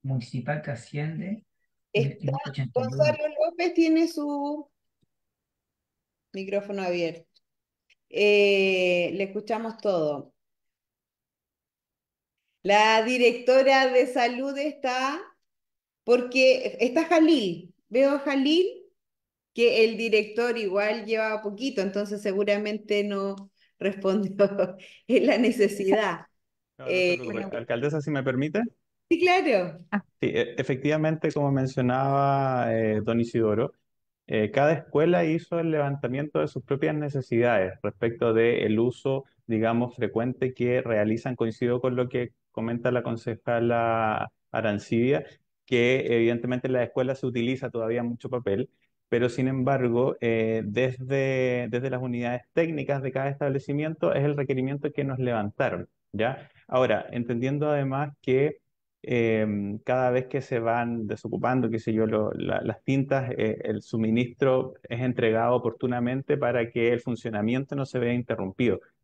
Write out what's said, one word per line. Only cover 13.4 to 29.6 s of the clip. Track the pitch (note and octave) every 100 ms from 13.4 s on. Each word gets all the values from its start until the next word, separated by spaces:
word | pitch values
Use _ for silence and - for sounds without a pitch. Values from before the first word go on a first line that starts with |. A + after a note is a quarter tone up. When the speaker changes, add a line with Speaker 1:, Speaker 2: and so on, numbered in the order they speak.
| - C4 C4 C4+ C4
Speaker 2:
de | B3+ C4
salud | B3+ A#3+ B3 C4+ C#4
está, | D4 C#4+ C4 B3+ C4 D#4 G4+ _ _ _ _ _ _ _
porque | - B3 B3 C4 C4 B3+ A#3 -
está | B3 B3+ D#4+
Jalil. | E4+ D#4+ D#4 G3+ E3+ - _ _
Veo | A3+ C#4
a | C#4+
Jalil, | C#4 C#4 C4+ E4 F#4 - - _ _ _ _ _ _
que | - A#3 A3+
el | A3+ A3
director | A#3 G#3+ G#3 A3+ A#3+ A3+
igual | G3+ F#3+ G#3 A3+ G#3
lleva | A3 A3 G#3+
poquito, | G#3+ G3+ C4+ -
entonces | G3 G3+ G3+ G3+
seguramente | G#3 F#3+ G#3 G3+ G#3 G#3+ G#3 G#3
no | G#3 G3+ G3 G3 G3 _ _ _
respondió | F#3 G3 F#3+ F#3+ F#3+ -
<laughs> | G3 G3+ F#3 - - - _
en | A#3+ C4
la | A3+
necesidad. | B3+ A#3+ - G3+ F#3+ G#3+ G3+ E3+ - _ _ _ _ _
Speaker 3:
No, | C3
no |
se | F#3 F3+
Speaker 2:
Eh, | F3
Speaker 3:
preocupe. | A#2+
Speaker 2:
bueno. | G#2+ - A#2
Speaker 3:
Alcaldesa, | A#2 A#2+ C#3+ D#3
si | C#3+
me | C#3+
permite. | C3 B2+ D3 E3+ A#3 _ _ _ _
Speaker 2:
Sí, | E4+
claro. | F4+ F4+ D#4+ G#3+